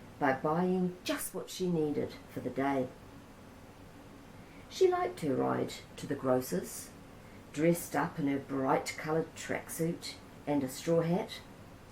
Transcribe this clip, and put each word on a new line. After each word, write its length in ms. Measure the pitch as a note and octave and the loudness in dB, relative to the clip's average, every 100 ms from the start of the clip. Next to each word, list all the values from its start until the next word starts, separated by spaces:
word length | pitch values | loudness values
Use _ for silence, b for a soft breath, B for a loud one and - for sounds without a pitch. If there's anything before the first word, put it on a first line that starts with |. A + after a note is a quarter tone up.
| - - | -18 2
by 140 | C#3+ | 4
buying 600 | C3 D#3 E3 F#3 F#3 F3+ F3+ | 4 4 4 4 4 2 0
just 300 | - C#4+ - | -2 -2 -2
what 160 | F#3 - | -6 -8
she 180 | - F#3 | -2 2
needed 460 | E3+ D3+ D3 - - - | 4 4 2 -2 -6 -10
for 80 | - | -6
the 80 | B2+ | -2
day. 380 | B2+ C#3 C3+ B2+ - - - - - - - - - - - - - - - B B B | 0 2 4 2 -4 -16 -16 -18 -18 -18 -18 -18 -18 -18 -18 -18 -18 -18 -18 B B B
She 180 | - F#4 | 6 6
liked 340 | F4+ F4+ - | 6 2 0
her 120 | D3+ | 0
ride 400 | C3 C3 B2+ B2+ - - - | 2 2 2 0 -4 -12 -12
to 80 | - | -4
the 100 | C#3+ | -2
grocer's, 720 | C3 B2+ B2+ F3 A#3 - - - - - B B - | 4 4 4 -2 -2 -8 -12 -14 -18 -18 B B -8
dressed 420 | - D#3+ E3+ - D3 | 4 6 4 2 0
up 240 | C#3+ - | 0 2
in 80 | C#3+ | 2
her 100 | C#3 | 0
bright-coloured 960 | - C3+ C3 D#3+ - - D#3 D#3+ D#3+ - | 0 0 4 4 2 -4 0 2 2 -4
tracksuit 800 | - - - - E3 F3 - - - - - | -4 -4 -4 -2 0 0 -6 -12 -14 -10 0
and 180 | C#3+ | 0
a 60 | C3 | 0
straw 320 | - - E3 | -2 4 4
hat, 380 | E3 F3+ - - - - - - - | 6 4 2 -6 -14 -18 -18 -18 -18